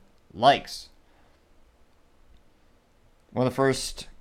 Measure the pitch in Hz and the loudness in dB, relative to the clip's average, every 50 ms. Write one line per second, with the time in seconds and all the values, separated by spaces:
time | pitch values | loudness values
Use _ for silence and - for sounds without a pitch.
0 | - _ _ _ _ - - 92 120 143 135 98 - - - - - - - - | -20 _ _ _ _ -20 -4 4 6 6 6 4 0 -8 -16 -16 -18 -20 -20 -20
1 | _ _ _ _ _ _ _ _ _ _ _ - - - _ _ _ _ _ _ | _ _ _ _ _ _ _ _ _ _ _ -20 -20 -20 _ _ _ _ _ _
2 | _ _ _ _ - - - - _ _ _ _ _ _ _ _ _ _ _ _ | _ _ _ _ -20 -20 -20 -20 _ _ _ _ _ _ _ _ _ _ _ _
3 | _ _ _ _ _ _ - 123 127 127 123 131 135 135 131 - - - - - | _ _ _ _ _ _ -4 -4 -2 -2 0 0 0 0 0 -2 -6 -10 -12 -14
4 | - - - - | -16 -18 -20 -20